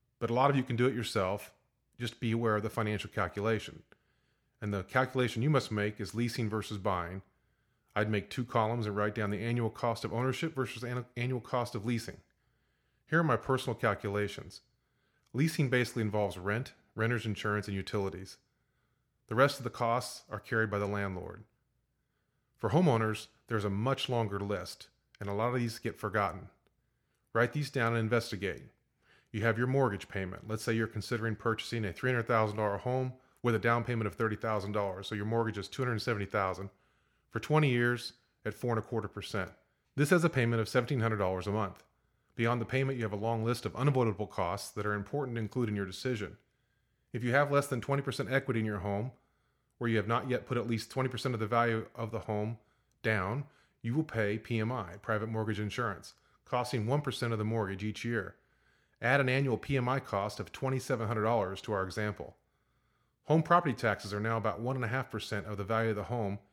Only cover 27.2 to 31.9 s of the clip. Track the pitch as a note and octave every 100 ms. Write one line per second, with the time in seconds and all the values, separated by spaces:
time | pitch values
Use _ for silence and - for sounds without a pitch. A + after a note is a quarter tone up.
27.2 | _ A2+ A#2+ D3+ C#3+ C3+ A#2 A#2 A2 A#2
28.2 | - G2 F#2+ C#2+ - _ _ _ _ _
29.2 | _ A2 A2+ A2 B2+ C3+ B2+ G2 - G2+
30.2 | F#2 F#2 G#2 A2 - A2+ A2 G#2+ - A#2
31.2 | A2+ G#2+ A#2 A2 - A#2 G#2